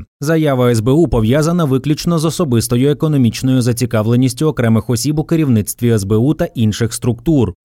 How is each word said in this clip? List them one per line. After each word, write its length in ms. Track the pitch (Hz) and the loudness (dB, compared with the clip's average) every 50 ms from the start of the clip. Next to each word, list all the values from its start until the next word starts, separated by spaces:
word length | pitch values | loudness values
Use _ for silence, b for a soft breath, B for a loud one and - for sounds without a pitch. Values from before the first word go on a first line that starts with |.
| - - _ _ | -6 -12 _ _
Заява 520 | 143 143 165 165 156 147 135 127 123 123 | -4 -2 0 0 2 0 2 2 2 2
С 80 | 120 110 | 2 2
Б 120 | 104 127 | 2 2
У 160 | 131 160 175 127 | 2 2 2 2
пов'язана 580 | - 120 110 110 127 151 151 160 170 180 165 | 2 0 2 2 2 2 2 2 0 0 0
виключно 540 | 139 131 131 120 147 151 - - 175 170 165 | 0 0 0 -2 -4 -6 -4 -4 -2 -2 0
з 60 | 147 | -2
особистою 640 | 170 - - 180 135 120 113 104 - 123 120 131 143 | -2 -2 -2 -2 0 0 0 0 0 0 0 2 0
економічною 720 | 147 123 - 156 151 139 123 113 101 - - 131 131 131 | 0 0 -2 -2 0 2 2 2 0 0 -2 0 0 2
зацікавленістю 840 | 117 123 120 117 127 113 - 110 107 110 120 120 131 127 117 - 156 156 | 0 0 0 -2 -2 -2 -2 -2 0 2 2 2 2 0 0 0 -2 -2
окремих 420 | 143 - 120 113 113 110 - - | 0 0 0 2 2 0 0 -2
осіб 300 | 127 117 - 143 151 151 | -4 -2 -2 -2 -2 -4
у 40 | 151 | -2
керівництві 640 | - 165 165 156 139 120 107 98 - - - 120 120 | -2 0 0 2 2 2 2 0 -2 -6 -2 0 0
С 140 | 113 110 98 | 0 0 0
Б 120 | 95 110 | 0 0
У 180 | 107 117 143 156 | 0 2 0 0
та 120 | - 175 | -2 -4
інших 480 | 170 - 139 113 107 101 - 117 113 - | -6 -2 -2 0 0 0 -2 -4 -4 -4
структур, 600 | - - 123 117 - - 165 165 143 110 - 104 - | -4 -4 -4 -4 -2 -2 0 2 2 2 0 -2 -10